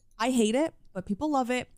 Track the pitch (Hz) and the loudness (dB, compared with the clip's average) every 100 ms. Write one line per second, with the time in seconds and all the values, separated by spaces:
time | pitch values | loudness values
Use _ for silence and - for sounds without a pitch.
0 | _ - 240 254 214 247 320 - - 190 | _ -4 0 2 2 2 0 -4 -14 -10
1 | - 202 302 277 240 247 - | -6 -4 0 0 0 -2 -6